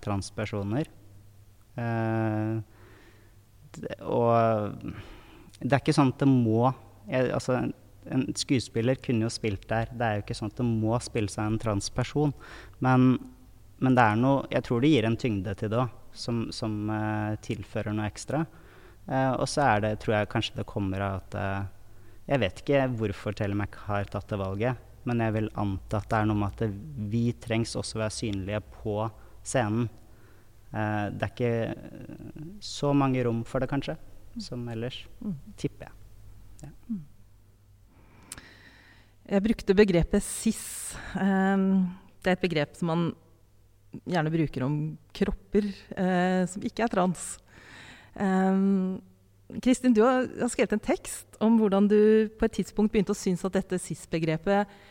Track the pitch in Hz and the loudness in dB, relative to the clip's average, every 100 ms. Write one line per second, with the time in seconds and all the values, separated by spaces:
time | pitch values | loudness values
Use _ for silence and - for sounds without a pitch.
0 | 104 101 - - 107 104 101 120 160 - | -4 -4 -4 -6 -4 -4 -2 -2 -4 -10
1 | - - - - - - - - 117 113 | -20 -20 -20 -20 -20 -20 -14 -6 -4 -2
2 | 113 113 110 107 110 110 107 - - - | 0 0 0 0 0 -2 -6 -16 -20 -20
3 | - - - - - - - - - - | -20 -20 -20 -20 -20 -20 -20 -14 -10 -10
4 | - 120 117 117 113 110 104 - 107 - | -4 0 4 4 4 2 -2 -6 -10 -12
5 | - - - - - - 123 135 - 151 | -16 -20 -20 -20 -20 -8 0 0 2 4
6 | 135 - 139 127 113 110 123 - - - | 2 4 4 6 6 4 2 0 -10 -20
7 | 208 131 127 - - 127 123 - - - | -4 0 0 0 0 0 -2 -6 -18 -20
8 | - 131 - - - 131 - 117 117 135 | -4 -2 -2 -4 0 0 0 -2 0 0
9 | - 117 113 - 113 95 - 113 113 120 | 0 0 0 -2 -4 -4 -2 -2 -2 -2
10 | 117 104 - 117 110 - 123 110 107 117 | -2 -2 -4 -6 -6 -2 0 2 2 0
11 | - 120 104 - 107 110 113 101 - - | -2 -2 -2 -2 -2 0 0 0 -2 -4
12 | 123 147 147 - - - - - 127 127 | -2 2 0 0 -12 -18 -18 -2 4 6
13 | 127 123 - - - - - - 131 123 | 6 4 -2 -18 -20 -20 -20 -2 4 6
14 | 113 107 131 135 - 131 - 117 143 139 | 6 4 4 2 0 -2 0 2 4 4
15 | 113 117 127 101 95 98 107 117 127 - | 4 0 0 -2 -2 -4 -2 0 -2 -6
16 | - - - 117 - - 110 107 107 107 | -18 -10 -4 -4 -4 -6 -6 -4 -2 -2
17 | 107 107 107 107 - 107 - 110 104 107 | -2 -2 -2 -4 -6 -8 -6 -6 -4 -2
18 | 107 - - 131 165 - - - - - | -4 -6 -4 -4 -4 -8 -20 -20 -20 -18
19 | - 131 131 123 135 - 135 104 107 107 | -4 0 0 0 -2 2 4 4 2 -2
20 | - 107 104 117 - - 101 107 95 95 | 0 0 2 -2 -4 -6 -6 -4 -2 -2
21 | 98 95 - 98 98 98 98 - - - | -2 -4 -6 -6 -4 -4 -6 -10 -18 -18
22 | - - - 135 95 - - 139 131 117 | -18 -16 -2 0 0 -2 2 2 2 0
23 | 110 - 110 - 101 101 101 - - 101 | -2 -2 -6 -2 -2 -2 -4 -6 -4 -4
24 | 98 104 - 104 95 98 120 120 - - | -2 -6 -4 -4 -4 -2 -2 -2 -10 -10
25 | 123 120 110 110 107 - 101 95 - 104 | -2 0 0 0 -2 -2 -4 -4 -4 -6
26 | - 110 107 104 101 - 113 98 156 135 | 0 0 2 0 -2 -2 -4 -4 -10 -8
27 | 104 113 120 117 - 110 113 120 - 113 | -4 0 0 -2 -2 -2 -2 -4 -6 -4
28 | 107 - 113 98 92 107 - - 110 104 | -4 -4 -4 -4 -4 -6 -6 -10 -4 -2
29 | 110 - - - - 135 107 110 120 - | -4 -6 -18 -16 -4 0 2 0 -2 -6
30 | - - - - - - - 110 107 104 | -20 -20 -20 -20 -20 -20 -10 -4 -2 0
31 | 101 98 107 - 120 117 113 - - - | -2 -4 -6 -2 0 0 -2 -6 -12 -16
32 | - - - - 151 208 - - 143 143 | -16 -14 -14 -14 -14 -14 -12 -4 2 4
33 | 135 127 120 117 117 131 131 139 - 160 | 4 2 0 0 -2 -4 -2 -2 -4 -8
34 | - - - 240 202 123 120 113 120 - | -12 -18 -16 -14 -10 -8 -6 -6 -6 -8
35 | - - 214 143 214 - - - - - | -14 -10 -8 -8 -12 -6 -6 -6 -16 -18
36 | - - - - - - 139 - - 202 | -20 -20 -18 -18 -18 -16 -18 -18 -10 -10
37 | 147 - - - - - - - - - | -10 -20 -20 -20 -20 -20 -20 -20 -20 -20
38 | - - - - - - - - - - | -20 -20 -18 -18 -18 -20 -20 -20 -20 -20
39 | - - - 196 214 226 - 190 208 170 | -20 -20 0 2 2 0 4 6 8 6
40 | 165 208 - - 226 - - - - - | 4 0 0 -2 -2 -2 -8 -12 -12 -12
41 | - 185 196 190 190 196 190 190 180 185 | -8 0 2 4 4 4 4 4 2 -2
42 | - - 185 185 185 151 147 - 170 165 | -18 -4 0 2 2 2 0 -2 0 0
43 | 165 - - _ _ - - - - - | 0 -4 -18 _ _ -20 -20 -20 -18 -14
44 | - 175 156 165 147 - 127 151 156 151 | -2 -2 0 0 0 -2 -2 -2 -4 -8
45 | - - 196 - - - 208 - - - | -16 -4 -2 -2 0 0 0 -6 -12 -2
46 | 185 180 185 185 180 208 240 - 233 196 | 2 2 2 2 0 -2 -6 -2 0 2
47 | 185 165 - - - - - - - - | 2 0 -8 -14 -20 -20 -20 -20 -20 -20
48 | - - 196 190 190 190 196 196 185 185 | -16 -2 0 4 4 4 4 2 0 -4
49 | - _ _ _ - - 247 254 254 214 | -12 _ _ _ -12 -2 2 4 4 6
50 | 240 254 254 - 240 - 208 214 - 359 | 6 4 0 -2 -2 0 0 0 0 -2
51 | - - - - 220 226 214 196 208 208 | -2 -12 -14 0 4 6 6 4 6 8
52 | 214 220 214 - 220 - 185 - 214 220 | 8 6 4 0 -2 0 -2 0 2 2
53 | 190 208 196 175 190 185 - 180 - 160 | 0 0 0 -2 0 -2 -2 -4 -4 -10
54 | - 165 160 160 196 202 208 - - | -4 -2 0 0 2 2 0 -8 -20